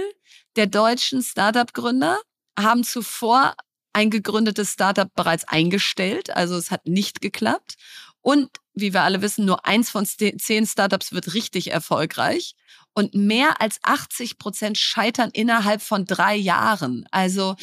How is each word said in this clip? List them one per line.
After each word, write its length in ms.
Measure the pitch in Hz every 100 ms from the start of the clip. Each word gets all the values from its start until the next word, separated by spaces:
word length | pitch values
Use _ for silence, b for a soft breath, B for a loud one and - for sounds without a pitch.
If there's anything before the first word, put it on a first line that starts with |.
| 403 - b b b 226
der 120 | 208
deutschen 560 | 208 220 247 - 262
Start-up-Gründer 960 | - - 202 240 240 - 240 254 302 403 - _ _ -
haben 260 | 214 240
zuvor 720 | 226 247 202 - 220 254 269 - - _ _
ein 180 | 208 214
gegründetes 600 | 214 - 214 220 208 196
Startup 380 | - 190 202 190 -
bereits 300 | 170 165 -
eingestellt. 840 | 156 170 196 - - 185 359 -
Also 260 | 185 175 175
es 140 | -
hat 160 | 190 160
nicht 360 | 185 202 -
geklappt. 520 | 196 - 220 339 - - B B B B
Und 280 | 247 294 262 - _ 190
wie 180 | 202
wir 80 | 180
alle 220 | 165 190
wissen, 220 | 202 - 196
nur 200 | 180 -
eins 240 | 214 233
von 160 | 202 202
st-, 340 | - 208 175
zehn 280 | - 214 220
Startups 440 | - 196 190 -
wird 220 | 180 175
richtig 380 | 202 - 185 -
erfolgreich. 800 | 160 - 143 156 - - 339 - - b b b
Und 220 | 214 208 202
mehr 460 | 202 226 302 -
als 180 | 220 -
achtzig 540 | - 277 - - 240 -
Prozent 400 | 214 - 214 214
scheitern 520 | - 226 214 233 220
innerhalb 500 | - 233 226 208 214
von 240 | - 202 185
drei 300 | 175 190 208
Jahren. 680 | 190 - 220 208 135 120 -
Also 460 | 190 185 196 190 190